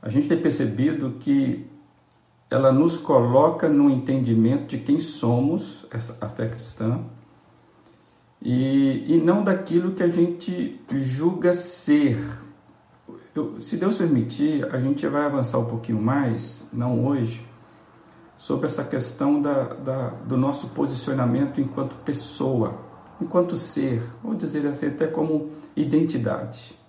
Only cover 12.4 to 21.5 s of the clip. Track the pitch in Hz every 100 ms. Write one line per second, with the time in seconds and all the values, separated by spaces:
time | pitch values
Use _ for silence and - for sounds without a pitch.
12.4 | - - _ _ _ _ - - - -
13.4 | - - - 180 185 - 165 135 110 -
14.4 | 147 151 131 131 131 139 170 143 147 143
15.4 | 120 131 117 117 - 110 110 139 131 113
16.4 | - - - 117 123 117 127 139 113 -
17.4 | - - - - - - - - - -
18.4 | - 139 147 - 139 135 117 - 143 147
19.4 | 143 139 120 - 135 131 123 - - 127
20.4 | 135 147 - - 139 131 - 135 120 127
21.4 | 143